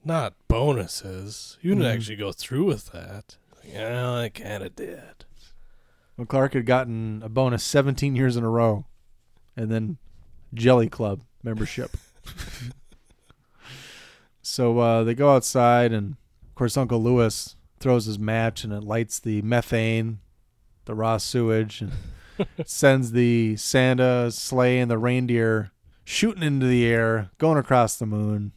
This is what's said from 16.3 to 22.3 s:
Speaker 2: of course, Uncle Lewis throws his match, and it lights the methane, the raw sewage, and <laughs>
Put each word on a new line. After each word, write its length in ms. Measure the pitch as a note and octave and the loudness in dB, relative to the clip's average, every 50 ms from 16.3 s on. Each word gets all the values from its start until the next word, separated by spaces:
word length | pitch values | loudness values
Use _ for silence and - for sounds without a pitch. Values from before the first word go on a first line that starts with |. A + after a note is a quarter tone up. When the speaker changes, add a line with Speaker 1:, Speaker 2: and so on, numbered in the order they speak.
| _ _ - - | _ _ -20 -20
Speaker 2:
of 60 | - | -6
course, 220 | - B2+ A#2 - | -4 -4 -2 0
Uncle 240 | C#3+ C3 A2+ A#2+ A#2 A2 | -2 -2 0 0 0 2
Lewis 540 | A#2+ B2+ B2 A#2 A2 - - - - - - _ _ _ _ | 2 4 4 4 2 0 -4 -10 -12 -16 -20 _ _ _ _
throws 280 | - C3+ B2 A#2+ G#2 | 0 2 2 2 2
his 120 | A2 G#2+ G2+ | -2 -6 -4
match, 460 | G#2+ G#2+ A2 A2+ A2+ A2+ A2 - - | -4 -2 0 0 0 -2 -2 -6 -10
and 80 | A2 G#2 | -8 -8
it 100 | G#2 G#2 | -8 -6
lights 360 | G#2 G#2+ A#2 A#2 A2+ - - | -4 -2 -2 -2 -4 -6 -8
the 220 | _ A#2 G#2+ G#2 G#2 | _ -4 -4 -2 0
methane, 760 | A2 A#2+ A#2+ - - A#2+ A#2 A2+ A2+ A2+ A2+ A2+ A2+ A2+ G#2 _ _ _ _ _ _ _ _ _ _ _ _ _ | 0 0 0 0 0 -2 0 0 0 0 0 -2 -4 -6 -10 _ _ _ _ _ _ _ _ _ _ _ _ _
the 80 | - A2 | -10 -6
raw 240 | A2 A2 A2+ A2+ G#2+ | -4 -2 0 0 -2
sewage, 640 | - - - B2+ A#2 A2+ A2 A2 A2 G#2+ G#2 - A2 | -2 -2 -2 0 2 2 2 0 0 -2 -6 -10 -10
and 100 | G2+ - - - - - - - | -8 -8 -8 -10 -10 -16 -16 -18
<laughs> 380 | - | -20